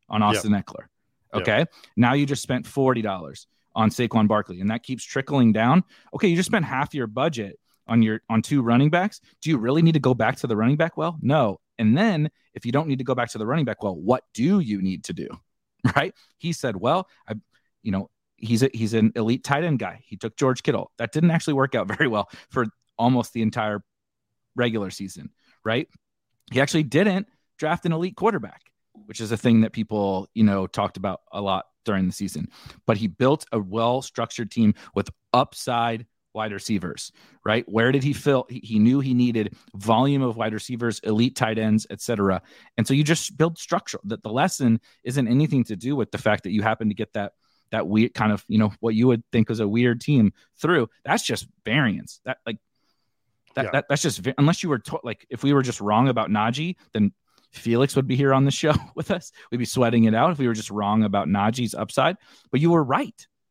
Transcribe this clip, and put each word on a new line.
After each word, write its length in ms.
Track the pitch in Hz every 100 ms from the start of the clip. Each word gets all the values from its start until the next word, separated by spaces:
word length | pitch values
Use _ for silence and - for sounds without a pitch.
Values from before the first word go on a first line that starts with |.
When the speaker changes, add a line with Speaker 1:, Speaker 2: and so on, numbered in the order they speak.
| -
Speaker 1:
on 120 | 107
Speaker 2:
Yep. 80 | 104
Speaker 1:
Austin 220 | 107 107
Eckler. 320 | 101 - - - _ _ _ _
Speaker 2:
Yep. 80 | 110
Speaker 1:
Okay. 240 | 95 107 170 _ - -
Now 180 | 120
you 120 | 143 139
just 160 | 139
spent 240 | - 127 -
forty 360 | 139 131 123
dollars 460 | 107 95 76 - - _ _ -
on 140 | 107
Saquon 360 | - 120 117 107
Barkley, 340 | 107 - 90
and 100 | 101
that 120 | 113
keeps 200 | - 127
trickling 500 | - 135 135 139 117
down. 300 | 107 117 170 - _ _
Okay, 140 | - 202
you 80 | 170
just 120 | 185
spent 180 | 220 147
half 280 | 131 147
your 140 | 147 113
budget 520 | 110 160 123 101 - _ _ -
on 140 | 117
your, 200 | 110 110 -
on 120 | 113
two 200 | - 147
running 280 | 117 120 147
backs. 320 | 170 202 - _ _
Do 80 | -
you 80 | 143
really 240 | 113 147
need 120 | 165
to 60 | 160
go 140 | 131
back 240 | 120 113 131
to 100 | 127
the 100 | 107
running 180 | 117 151
back 220 | 165 -
well? 200 | 160 160
No. 380 | 123 151 113 95 _ -
And 200 | 110 131
then 320 | 226 170 151 - _
if 120 | 120 120
you 60 |
don't 160 | 135 156
need 100 | 135
to 60 |
go 120 | 127 127
back 140 | 120
to 80 | 113
the 80 | 107
running 200 | 156 123
back 160 | 104
well, 120 | 104 87
what 280 | 90 127 -
do 260 | - 139 202
you 220 | 127 101
need 240 | 92 90 -
to 80 |
do? 140 | 90 71
<laughs> 640 | - _ _ _ _ 123 -
Right? 180 | 170 - _ _
He 140 | 170
said, 240 | 160 131 98
"Well, 320 | 117 175 185 _ -
I, 100 | 110 - _ _ _
you 80 | 110
know, 160 | 98 - _ _ _
he's 280 | 113 117
a, 60 | 135
he's 200 | 113 110
an 200 | 113 110 117
elite 300 | 110 127 -
tight 180 | 139
end 160 | 170 135
guy. 220 | 95 - -
He 120 | 101
took 180 | 117 -
George 260 | 131 127
Kittle." 300 | - 110 - -
That 160 | 117
didn't 180 | 156 170
actually 220 | 160 -
work 200 | 139 131
out 140 | 123 95
<laughs> 100 | -
very 120 | 131
well 200 | 107 101 - -
for 160 | - 113 - _ -
almost 340 | 120 127 117
the 100 | 117
entire 400 | 110 117 107 104 - _ _ _ _ _ _ -
regular 320 | 120 110 95
season, 400 | - 98 85 - _ _ _
right? 240 | 110 117 - _ _ _ _ _ -
He 80 | 123
actually 240 | 143 160
didn't 440 | 151 139 208 190 202 _ _ -
draft 280 | 156 170 180
an 80 |
elite 240 | 160 180 -
quarterback, 440 | 208 190 104 - _ _ _ _ -
which 160 | 107
is 100 | 110
a 60 | 110
thing 240 | 127 113
that 100 | 110
people, 560 | - 107 107 98 95 98
you 100 | 110
know, 240 | 107 98 95
talked 300 | - 104 -
about 240 | 95 90 _
a 80 | 98
lot 280 | 101 95 - _ -
during 220 | 98 92
the 60 |
season. 360 | - 98 - - - - - -
But 120 | 110
he 100 | 110
built 380 | - 127 156 -
a 60 | 117
well-structured 920 | 95 107 117 131 - - 117 - 110
team 240 | - 107 - -
with 160 | - - - _
upside 720 | 123 139 - - 120 117 113 117 _ _
wide 180 | 110 110
receivers, 580 | 101 - 104 82 - - _ _ _
right? 240 | - 113 -
Where 240 | 107 117
did 120 | 139
he 100 | 135
fill? 320 | 135 147 135 -
He, 100 | 123
he 200 | 110 107
knew 200 | 110 139
he 140 | 135
needed 420 | 123 123 113 104 - _ 98
volume 460 | 101 113 139 139
of 140 | 127 113
wide 160 | 110
receivers, 460 | 107 - 120 120 104
elite 360 | 107 107 123 -
tight 220 | 113 110
ends, 300 | 110 107 -
et 120 | -
cetera. 400 | - 110 98 90 - - - -
And 100 | 113
so 60 |
you 100 | 139
just 320 | 147 156 - -
build 220 | 165 165
structure. 420 | - 170 - -
That 180 | 98 107
the 60 | 110
lesson 500 | 117 175 - 127 113 _ _
isn't 240 | 117 135 117
anything 360 | 123 151 139 117
to 100 | 101
do 200 | 123 143
with 160 | 104
the 80 | 104
fact 240 | 110 107
that 80 | 98
you 100 | 107
happen 280 | 107 110 110
to 40 |
get 200 | 101 107
that, 200 | 110 101 - _ _ _
that 160 | 110 82
weird 260 | 107 117
kind 180 | - 107
of, 120 | 101 -
you 120 | 107
know, 120 | 104 -
what 140 | 113
you 140 | 110 127
would 160 | 113 -
think 180 | 120 113
was 100 | 110
a 80 | 104
weird 340 | 113 120 120
team 300 | - 139 104 - _ -
through. 280 | 156 170 113 _
That's 200 | - 208 -
just 220 | 117 - _ -
variance. 560 | 120 123 90 - - -
That, 120 | 131 -
like, 120 | 113 _ _ _ _ _ _ _ _ _ -
that, 100 | 107
Speaker 2:
Yeah. 60 |
Speaker 1:
that, 140 | 107 -
that's 140 | 143
just 160 | 143 -
ve-, 160 | 95 -
unless 240 | 143 180
you 80 | 175
were 100 | 127
to-, 200 | - 160
like, 220 | 120 104 -
if 100 | 123
we 120 | 139
were 100 | 143
just 180 | 127 -
wrong 280 | 104 107 135
about 200 | 120 90
Najee, 460 | 107 110 127 165 185 _
then 180 | 110 101 - _ _ _
Felix 440 | - 117 117 139 -
would 100 | 135
be 80 | 131
here 200 | 139 135
on 100 | 139
the 60 |
show 240 | - 156 156
<laughs> 120 | - -
with 140 | -
us. 220 | 175 - - -
We'd 60 | 123
be 80 | 117
sweating 380 | - 120 120
it 100 | 113
out 180 | 113 156
if 60 | 151
we 100 | 123
were 60 |
just 160 | 110 -
wrong 340 | 101 101 110
about 240 | 107 101 78
Najee's 460 | 98 104 123 117
upside. 440 | - 110 - 147 185 _ _ _
But 100 | 131
you 80 | 165
were 140 | 170
right 440 | 135 156 285 - - _ _